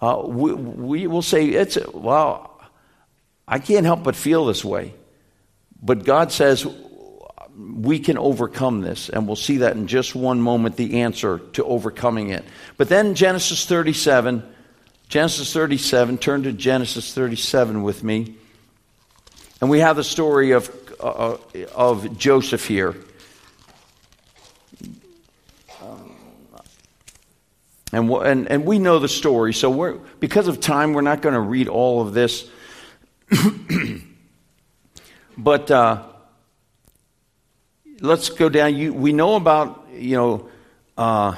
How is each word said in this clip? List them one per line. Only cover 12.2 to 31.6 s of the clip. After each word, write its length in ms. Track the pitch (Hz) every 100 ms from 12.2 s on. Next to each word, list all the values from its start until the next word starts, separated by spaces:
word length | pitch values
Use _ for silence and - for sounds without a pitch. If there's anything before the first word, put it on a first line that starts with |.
| 104
it. 140 | 92 - - - -
But 120 | 143
then 280 | 185 208 156
Genesis 500 | 185 185 - - -
thirty-seven, 800 | 175 156 151 151 127 120 120 - - _ _ _ _ -
Genesis 440 | 151 160 156 131
thirty-seven, 680 | 160 156 135 - 127 120 123
turn 260 | - 143
to 80 | 135
Genesis 600 | 101 123 131 120 117 -
thirty-seven 720 | 131 127 113 - 135 117 107
with 220 | 101 98
me. 320 | 110 110 113 - _ _ _ _ _ _ _ _ _ - - -
And 80 | 127
we 120 | 151
have 160 | 160 151
the 80 |
story 480 | - - 156 143 135
of, 180 | 123 - - - -
uh, 360 | 120 - 117 - - - -
of 420 | - 123 110 104 101
Joseph 480 | 135 135 131 117
here. 300 | - 98 92 - - - - _ _ _ _ _ _ _ _ _ _ _ - _ _ - - - 381 339 _ _ _ _ _ -
Um, 360 | - 101 95 - - - _ - - _ _ _ _ - _ _ _ _ _ _ -
And, 160 | 113 117
w-, 120 | 127
and, 280 | 143 131 -
and 160 | 143
we 140 | 156 214
know 220 | 185 165
the 80 | 143
story, 440 | - 151 120 110
so 160 | 113 131
we're, 260 | 135 180 - - -
because 260 | 147 208 180
of 140 | 139
time, 320 | - 143 151
we're 80 | 147
not 220 | 143 147
gonna 180 | 156 123
read 260 | 104 127